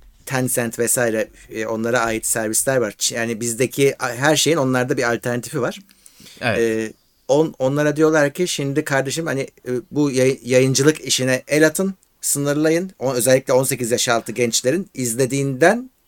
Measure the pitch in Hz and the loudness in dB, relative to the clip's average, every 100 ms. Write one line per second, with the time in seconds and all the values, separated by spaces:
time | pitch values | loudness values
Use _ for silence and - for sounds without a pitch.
0 | - _ - 131 127 - 117 117 117 131 | -20 _ -4 -2 0 -2 -2 -2 -2 0
1 | 117 110 104 - - 110 110 110 117 123 | 0 0 -4 -10 -12 -8 -6 -4 -2 0
2 | 113 110 - 117 110 110 - 131 107 - | 0 -2 -2 -2 -2 -2 0 0 0 -2
3 | - 120 117 110 120 113 123 139 139 - | -4 -2 -4 -4 -4 -2 -2 2 0 2
4 | 127 120 147 147 143 165 131 127 127 139 | -4 0 2 2 2 2 2 0 0 -2
5 | 117 117 123 120 - 143 143 - - _ | -2 -2 -4 -6 -6 -6 -6 -6 -16 _
6 | - - - - 120 113 113 110 110 - | -20 -20 -20 -6 -2 0 0 -2 -6 -10
7 | _ _ - 143 160 - 131 143 151 147 | _ _ 0 2 2 0 -2 2 0 2
8 | 156 156 143 160 180 - 139 143 151 139 | 2 4 2 0 -4 -2 -2 -2 -2 -2
9 | 139 143 160 135 131 - 127 123 - 135 | -2 -4 -4 -4 -6 -10 -8 -6 -4 -2
10 | 143 127 131 131 120 127 131 135 143 151 | 0 2 2 0 2 4 4 4 2 2
11 | 131 - 131 127 - 147 156 151 190 190 | -2 -2 0 -2 0 2 4 2 -4 -6
12 | _ _ - 143 143 147 156 165 185 - | _ _ -4 -2 0 0 0 0 -2 -6
13 | 127 123 120 131 139 127 135 127 113 117 | -4 0 4 4 4 2 2 -2 -2 0
14 | - 117 - 113 117 - 127 170 180 - | 2 0 -2 -2 0 0 0 0 -4 -6
15 | 123 113 127 139 139 131 170 233 254 _ | -4 -2 0 0 -2 4 4 4 -4 _